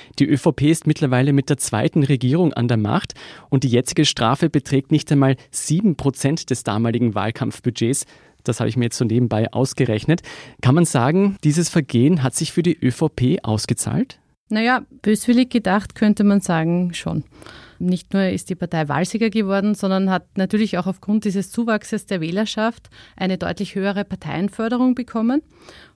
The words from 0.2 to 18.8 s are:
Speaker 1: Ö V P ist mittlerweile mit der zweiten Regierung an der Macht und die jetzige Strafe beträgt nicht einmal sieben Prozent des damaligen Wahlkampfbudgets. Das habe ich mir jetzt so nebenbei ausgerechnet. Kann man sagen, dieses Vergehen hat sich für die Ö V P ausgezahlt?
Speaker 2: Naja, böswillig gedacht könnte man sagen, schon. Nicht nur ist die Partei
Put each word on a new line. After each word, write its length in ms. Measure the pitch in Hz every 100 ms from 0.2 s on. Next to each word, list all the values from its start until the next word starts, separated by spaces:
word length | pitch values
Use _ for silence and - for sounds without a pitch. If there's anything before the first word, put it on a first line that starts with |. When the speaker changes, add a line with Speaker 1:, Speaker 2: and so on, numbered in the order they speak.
| 139
Speaker 1:
Ö 100 | 139
V 140 | 170
P 180 | - 147
ist 160 | 160 156
mittlerweile 480 | 151 139 127 135
mit 160 | 139 -
der 80 | 147
zweiten 460 | - 107 160 165
Regierung 500 | 139 135 123 156 170
an 140 | - 120
der 100 | 117
Macht 380 | 104 156 - - - - -
und 140 | 135
die 60 | 127
jetzige 360 | 120 - - 151
Strafe 460 | - 113 131 165
beträgt 400 | 147 - 135 -
nicht 200 | 151 -
einmal 260 | 143 135 131 -
sieben 460 | - - 160 214 143
Prozent 560 | 139 - 135 160 -
des 120 | 123
damaligen 520 | - 104 117 123 117 104
Wahlkampfbudgets. 920 | 107 - 113 - 123 113 117 143 - - _ _
Das 160 | - 117
habe 100 | 113
ich 80 | 117
mir 80 | 117
jetzt 120 | -
so 80 | 120
nebenbei 460 | 117 120 107 113
ausgerechnet. 680 | 117 135 - 123 107 - 170 - - - -
Kann 140 | 123 156
man 100 | 165
sagen, 520 | 131 123 175 202 196
dieses 240 | 151 151 165
Vergehen 540 | 170 135 120 135 175
hat 140 | 131 -
sich 180 | 165
für 100 | -
die 140 | 170 160
Ö 120 | 127
V 180 | - 156
P 320 | - 123 175
ausgezahlt? 760 | - 107 - 120 - 135 262 - _ _ _
Speaker 2:
Naja, 360 | 214 233 254 - -
böswillig 480 | 202 214 - 240 254
gedacht 460 | 240 190 202 - -
könnte 280 | 214 208
man 160 | 202 202
sagen, 540 | - 165 160 175 180
schon. 300 | 165 165 160 - - - - - -
Nicht 340 | 180 180 -
nur 140 | 196 190
ist 240 | 180 -
die 20 |
Partei 340 | 175 175 165